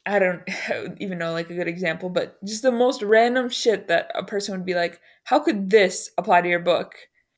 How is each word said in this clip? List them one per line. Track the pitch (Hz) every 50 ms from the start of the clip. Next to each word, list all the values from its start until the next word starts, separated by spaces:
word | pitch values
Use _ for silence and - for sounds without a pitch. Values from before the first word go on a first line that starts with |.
| -
I | 185 202 202
don't | 190 185 180 160 160 - 196 - - - -
<laughs> | 113 107 147 - -
even | - 196 185 175
know, | 170 165 165
like, | 165 170 170
a | 175
good | 175 175 170
example, | 170 175 185 170 160 180 - 180
but | 180 175 - - - _ -
just | 196 220 214 -
the | 262 240
most | 233 247 247 - - 214
random | 202 220 220 233 240 247 254 247 247
shit | 240 - - 240 208 190 - -
that | 170 170 - - -
a | - 190
person | 185 220 202 196 - 196
would | 185 180
be | 180 175
like, | 175 170 170 - - _ _ _ _ _
"How | - 254 294
could | 294 349 277 202 196 185
this | 196 220 196 180 180 - - - _
apply | - 180 208 190 175 175
to | 175
your | 175 175
book?" | 175 180 165 - - - - - - _ _ _ _ _ _